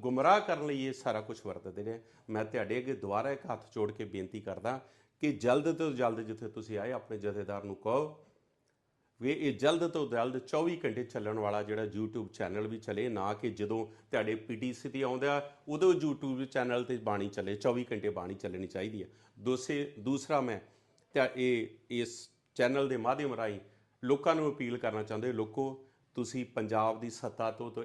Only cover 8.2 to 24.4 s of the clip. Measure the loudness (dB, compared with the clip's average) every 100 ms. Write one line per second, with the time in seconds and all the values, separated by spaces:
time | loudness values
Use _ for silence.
8.2 | -20 _ _ _ _ _ _ _ _ -2
9.2 | 0 2 0 4 4 4 2 0 0 0
10.2 | 0 -2 0 0 2 0 -2 -2 -4 -4
11.2 | -2 0 0 0 0 -2 -2 -2 -2 -4
12.2 | -6 -4 -4 -2 -4 -6 -4 -2 -2 0
13.2 | -2 -2 -4 -2 -2 -2 -4 -10 _ -2
14.2 | 0 -2 -4 -4 -4 -6 -6 -2 0 2
15.2 | 2 2 -2 -10 -6 4 6 6 4 0
16.2 | -2 -2 -2 0 2 2 2 0 0 0
17.2 | 0 -2 -2 2 2 2 0 -2 -2 -2
18.2 | -4 -6 -6 -6 -6 -4 -6 -6 -10 -16
19.2 | -20 -6 -2 0 0 -2 -2 -4 -2 -2
20.2 | 2 2 2 -4 -8 _ _ _ _ 2
21.2 | 2 2 2 2 0 -8 -6 -4 -4 -8
22.2 | -16 _ _ 2 2 4 2 2 0 0
23.2 | -2 -2 -4 -4 -10 _ _ _ 2 4
24.2 | 4 4